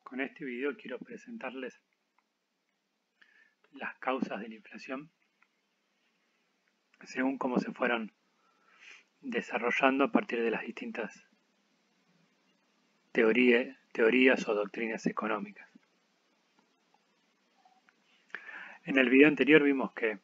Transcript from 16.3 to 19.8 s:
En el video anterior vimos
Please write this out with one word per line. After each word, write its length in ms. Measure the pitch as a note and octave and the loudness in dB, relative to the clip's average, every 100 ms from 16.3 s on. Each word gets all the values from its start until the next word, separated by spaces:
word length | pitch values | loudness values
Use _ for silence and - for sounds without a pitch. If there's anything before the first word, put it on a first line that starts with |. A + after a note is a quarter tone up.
| _ _ _ _ _ _ _ _ _ _ _ _ _ _ _ _ _ _ _ _ - - - - - | _ _ _ _ _ _ _ _ _ _ _ _ _ _ _ _ _ _ _ _ -18 -16 -18 -20 -16
En 140 | - C3+ | -2 2
el 140 | B2+ | 4
video 160 | C3 D3+ | 8 6
anterior 340 | C#3 C3 D3+ | 6 6 6
vimos 300 | C#3+ C#3 | 6 0